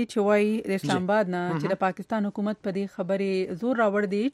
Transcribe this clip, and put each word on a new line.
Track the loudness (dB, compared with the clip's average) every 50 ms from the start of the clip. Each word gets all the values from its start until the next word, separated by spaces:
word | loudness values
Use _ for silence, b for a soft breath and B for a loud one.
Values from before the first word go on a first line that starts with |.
| 0
چې | 0 0 0 4
وایي | 4 4 4 4 4 2 0 -2
د | -2 -2 -2
اسلام | 0 0 0 0 2
آباد | 2 2 2 2 0 0
نه | -2 -2
جی. | -2 -2 -2
چې | 0 -2
د |
مهم. | -2 0 0
پاکستان | -2 -2 -4 -6 -4 -2 -2 -2
حکومت | -2 -2 -2 -2 -2 -2 -4 -4
په | -4 -2
دې | -2 -4 -6 -4
خبرې | -6 -2 -2 0 0 0 0 0 -2 -2 -4 -4 -4
زور | -2 -2 0 2 2
راوړ | 2 2 2 0 0 0
دی | 0 -2 -2